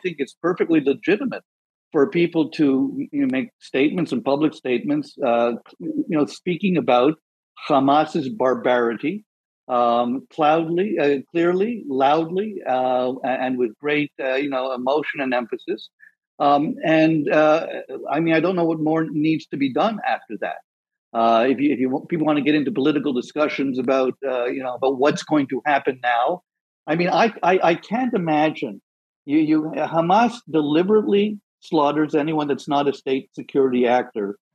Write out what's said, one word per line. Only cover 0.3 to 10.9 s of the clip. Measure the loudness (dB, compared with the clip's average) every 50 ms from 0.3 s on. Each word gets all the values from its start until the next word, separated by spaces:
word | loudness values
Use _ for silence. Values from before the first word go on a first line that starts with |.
| -8 -6
perfectly | -4 -4 -2 -2 0 2 2 2
legitimate | 2 0 -2 0 0 0 0 0 -2 -6 -8 -8 _ _ _ _ _ _ _ _ _ _
for | 2 2 2 2
people | 2 0 0 0 2 0 -2 -2
to, | 0 0 2 2 4 2 0 -2 -4 -6 -8 -6
you | -2 -2
know, | -2 0
make | -2 -4 -4 -6 _ _
statements | -14 -4 0 0 0 2 0 -2 -2 -2
and | -4 -4 0
public | 0 0 2 0 -2 -2
statements, | -4 -4 -2 -2 -2 0 -2 -2 -2 -4 -8 -8 -4 -2
uh, | 0 2 2 2 0 -2 -4 _ -18 -18 -12
you | -10 -8 -6 -6 -4 -2
know, | 0 0 0
speaking | -2 -4 -8 -4 -4 -4 -2 0 0 0
about | 0 2 2 4 4 4 2 0 _ _ _ _ _ _ _ _ -12 -4 0
Hamas's | 2 2 4 4 4 4 2 0 -2 -4 -4 -4
barbarity, | -4 0 0 0 0 0 0 2 2 2 2 0 -2 -2 -4 -6 -6 -6 _ _ _ _ _ _ _ _ _
um, | -4 0 2 2 2 2 2 2 0 -2 -6 -8 _ -2
cloudly, | 0 2 4 4 2 0 0 -2 -2 -2 -2